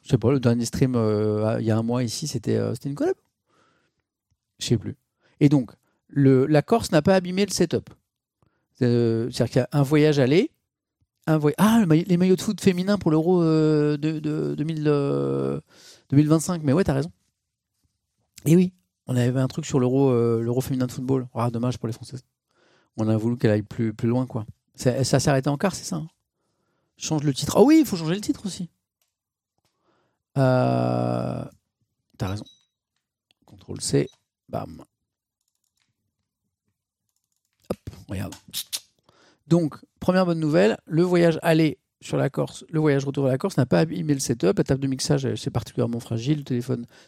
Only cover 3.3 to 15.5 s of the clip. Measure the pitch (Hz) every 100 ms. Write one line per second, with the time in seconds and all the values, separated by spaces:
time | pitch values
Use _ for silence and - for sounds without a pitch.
3.3 | _ _ _ _ _ _ _ _ _ _
4.3 | _ _ - - 113 104 123 _ _ _
5.3 | - 147 147 113 - _ _ _ 143 135
6.3 | 131 143 147 - 226 - - - 190 180
7.3 | 185 202 - 170 113 - - _ _ _
8.3 | _ _ _ _ - 123 120 117 113 123
9.3 | - 120 131 - 147 135 151 151 143 127
10.3 | 160 277 _ _ _ _ _ _ _ -
11.3 | 156 147 - 208 233 185 156 185 175 185
12.3 | 185 - 196 196 180 185 202 170 156 165
13.3 | 185 160 156 156 151 147 147 156 156 151
14.3 | 151 147 147 151 156 151 143 143 143 139
15.3 | 135 -